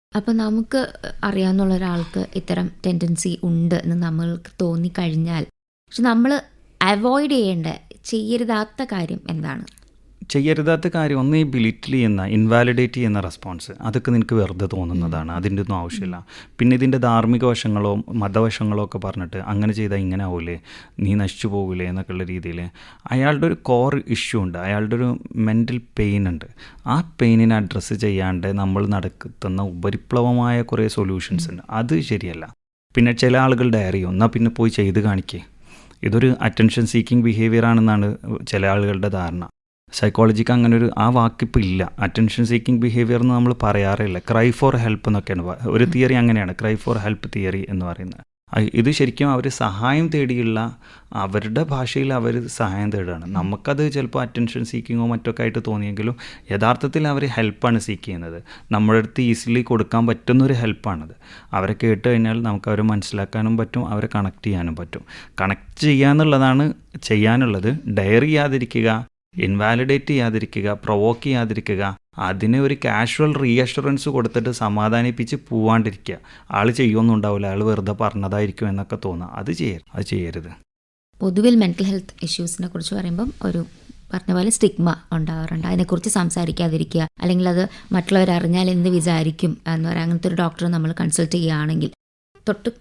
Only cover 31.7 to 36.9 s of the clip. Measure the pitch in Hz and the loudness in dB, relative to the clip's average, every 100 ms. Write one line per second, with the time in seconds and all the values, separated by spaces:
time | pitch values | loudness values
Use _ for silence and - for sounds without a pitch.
31.7 | 110 120 160 139 104 92 80 78 - _ | -4 0 0 0 -4 -6 -10 -14 -20 _
32.7 | _ _ - 120 117 127 127 131 123 123 | _ _ 4 4 4 4 4 4 4 2
33.7 | 110 95 95 90 92 113 117 117 117 113 | 2 2 0 0 2 2 4 2 2 0
34.7 | 107 98 95 107 98 - 90 - - - | 2 2 2 2 0 -2 -10 -16 -20 -20
35.7 | - - - - 113 131 123 107 - 113 | -20 -20 -6 0 4 4 2 0 4 4
36.7 | - 113 | 4 2